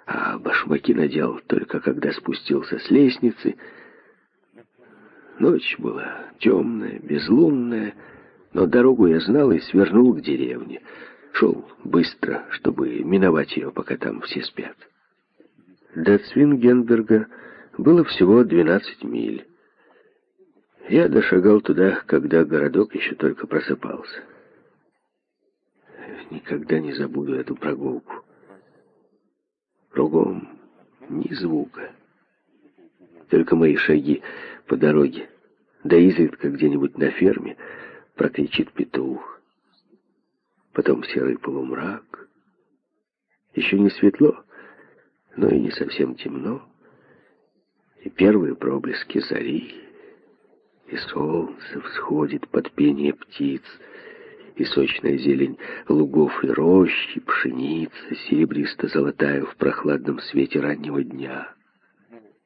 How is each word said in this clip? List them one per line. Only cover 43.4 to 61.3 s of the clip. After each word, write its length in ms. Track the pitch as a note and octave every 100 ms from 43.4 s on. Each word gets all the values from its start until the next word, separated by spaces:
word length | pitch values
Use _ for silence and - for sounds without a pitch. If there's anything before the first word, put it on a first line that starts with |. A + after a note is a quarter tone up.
| _
Еще 240 | - - G2
не 120 | G2+
светло, 540 | - G2+ - D3+ - - - - - _ _ _ _ _ -
но 120 | -
и 100 | C#2
не 140 | -
совсем 420 | - - - C2+
темно. 480 | B1 - C2+ - C#3 - _ _ _ _ _ _ _ _ _ _ _ _ _
И 60 | -
первые 440 | - F#2+ G#2+ D#2
проблески 640 | C2 B1+ C#2 - - - -
зари, 560 | - - - D3 - - - - - - _ _ _ _ _ _ -
и 80 | -
солнце 840 | - - D2+ E2+ - - - C#2+
всходит 680 | - - - D2+ D2 - -
под 220 | D2 -
пение 400 | - D2 C#2+ C#2+
птиц, 500 | - - - C#3+ C2+ - - - - - - - - -
и 100 | -
сочная 540 | - - C2+ - D2 C#2
зелень 400 | C#2 C2+ C2+ - - - -
лугов 560 | D2+ C#2+ D2 D2 -
и 40 | C2+
рощи, 720 | C2 D#2+ F#2+ E2+ - - -
пшеница, 920 | - - C2 B1+ C3+ E2 D#2+ - - - -
серебристо-золотая 1160 | D2 D2+ C#2+ C#2+ - - D#2 C#2+ - C#2+ C#2
в 120 | C2+ -
прохладном 640 | C#2 - D2 C#2+ - C2+
свете 400 | - C#2 C2+ -
раннего 420 | D2 - D3 C#2+
дня. 500 | B1+ C2+ C2